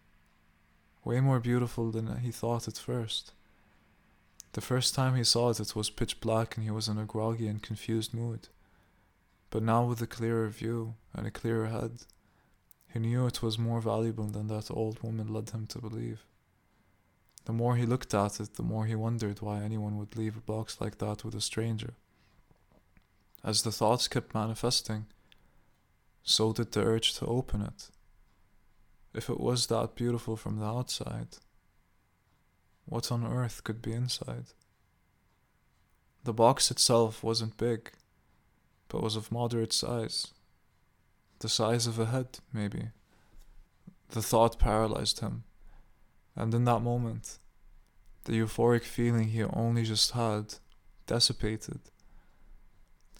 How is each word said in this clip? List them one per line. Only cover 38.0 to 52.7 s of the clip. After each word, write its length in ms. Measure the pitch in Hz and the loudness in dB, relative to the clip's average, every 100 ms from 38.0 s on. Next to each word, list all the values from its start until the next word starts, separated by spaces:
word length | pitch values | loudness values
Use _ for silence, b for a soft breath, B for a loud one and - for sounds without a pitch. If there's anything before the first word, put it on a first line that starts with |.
| _ _ _ _ _ _ _ _ - | _ _ _ _ _ _ _ _ -6
but 140 | - | -2
was 120 | 110 110 | -2 -2
of 160 | 104 | -4
moderate 400 | 117 120 117 113 | -2 0 0 0
size. 560 | - 123 120 110 - - - _ _ _ _ _ _ _ _ _ - | 0 0 -2 -4 -4 -8 -12 _ _ _ _ _ _ _ _ _ -10
The 100 | 113 | -2
size 360 | - 110 120 117 | 2 4 4 2
of 140 | 113 | 0
a 80 | 113 | 0
head, 320 | 131 127 - - | 0 -2 -8 -8
maybe. 380 | 113 104 117 113 - _ b b b b b - _ - - - | -4 -4 -4 -8 -10 _ b b b b b -20 _ -20 -20 -10
The 120 | 117 | -6
thought 380 | - 113 113 - | 2 6 6 6
paralyzed 600 | - 107 110 107 104 - | 4 6 2 0 0 -2
him, 240 | 107 117 - - b b b b b b _ - | -2 -6 -10 -20 b b b b b b _ -4
and 180 | 113 | 0
in 120 | 117 123 | 4 4
that 160 | 113 | 4
moment, 560 | 120 120 117 113 - - - - - - - - - - - | 4 0 -2 -4 -10 -16 -20 -20 -20 -20 -20 -20 -20 -14 -2
the 80 | |
euphoric 500 | 113 110 - 117 120 | 0 0 4 6 6
feeling 460 | - - 120 117 110 | 2 0 4 4 2
he 140 | 113 | 0
only 400 | 107 - 113 117 | 0 0 2 2
just 280 | 110 107 - | 2 2 2
had 440 | 123 113 107 107 - - - - - - | 2 0 0 -4 -10 -18 -20 -20 -12 -2
dissipated. 720 | 120 - - 107 110 - 127 - _ b b b b b b b | 2 2 2 -2 -2 -6 -12 -14 _ b b b b b b b